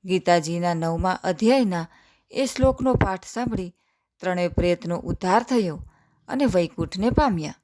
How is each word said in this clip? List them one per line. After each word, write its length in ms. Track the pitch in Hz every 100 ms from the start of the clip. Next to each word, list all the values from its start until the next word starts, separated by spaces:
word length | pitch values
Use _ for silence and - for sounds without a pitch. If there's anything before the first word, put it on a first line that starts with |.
ગીતાજીના 680 | 185 185 180 175 156 170 175
નવમા 380 | 165 165 165 185
અધ્યાયના 720 | 185 - 170 220 269 226 175 165 _ _ _ _
એ 160 | - 262
શ્લોકનો 480 | - 262 262 254
પાઠ 300 | 247 196 190 -
સાંભળી 480 | - 240 214 180 _ _ _ _ _
ત્રણેય 280 | 185 180 175
પ્રેતનો 480 | - 175 175 170 170
ઉદ્ધાર 440 | - 147 185 208
થયો 400 | 233 247 185 156 - _ _ _ -
અને 160 | 262
વૈકુંઠને 680 | 269 185 165 - 165 190 226
પામ્યા. 440 | 247 294 175 151 -